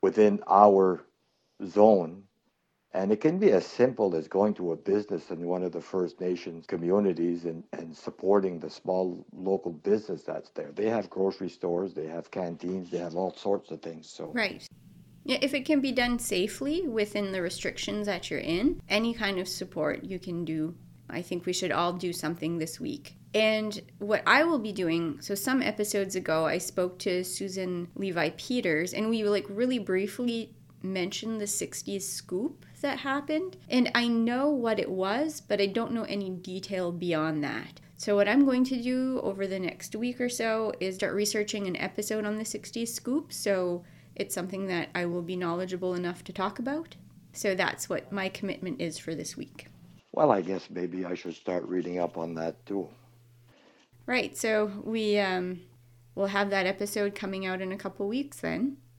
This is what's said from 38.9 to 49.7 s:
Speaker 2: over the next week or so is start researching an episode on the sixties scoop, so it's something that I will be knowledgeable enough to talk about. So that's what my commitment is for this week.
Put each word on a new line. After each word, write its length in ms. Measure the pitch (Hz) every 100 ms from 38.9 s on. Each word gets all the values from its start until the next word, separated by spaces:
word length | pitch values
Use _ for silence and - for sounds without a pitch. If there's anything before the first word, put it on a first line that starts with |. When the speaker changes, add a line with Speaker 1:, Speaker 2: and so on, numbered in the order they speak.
| 254 262 262
Speaker 2:
over 220 | - 196 196
the 120 | 190
next 380 | 180 - - 214
week 240 | 247 240
or 80 | 247
so 440 | 240 226 220 220 -
is 140 | 190
start 200 | 185 202
researching 520 | 202 208 214 208 214 196
an 100 | 175
episode 480 | 190 - 208 220
on 140 | 214 214
the 80 | 220
sixties 480 | 208 - 226 233
scoop, 360 | - 240 294 -
so 520 | - 208 190 180 175 - - -
it's 200 | - 202
something 320 | 190 185 190 190
that 220 | 175 -
I 120 | 175 175
will 160 | 175
be 140 | 175 180
knowledgeable 580 | 170 175 185 180 180
enough 300 | 180 175 180
to 80 | -
talk 260 | 190 190 208
about. 380 | 247 302 330 - - - -
So 220 | - 196
that's 340 | 185 175 - -
what 220 | 180 -
my 180 | 202 190
commitment 520 | - 196 - 185 -
is 180 | 170 156
for 160 | -
this 220 | 165 160 -
week. 320 | - - -